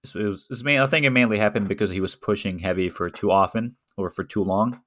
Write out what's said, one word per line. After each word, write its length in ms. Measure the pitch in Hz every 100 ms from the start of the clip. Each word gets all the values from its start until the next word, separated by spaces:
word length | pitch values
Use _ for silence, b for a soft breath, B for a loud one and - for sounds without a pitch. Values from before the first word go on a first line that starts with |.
It's, 120 | - 85
it 80 |
was, 240 | 104 98 -
it's 140 | 117
main-, 160 | 131 143
I 60 | 135
think 200 | 160 139
it 40 |
mainly 280 | 127 120 107
happened 280 | 107 107 98
because 220 | 98 101
he 120 | 92
was 140 | 92 -
pushing 440 | - 101 101 90
heavy 300 | 92 92 90
for 200 | - 87
too 220 | - 104
often 440 | 95 92 110 117 - - -
or 120 | 92
for 140 | -
too 200 | 92 107
long. 380 | 95 95 113 120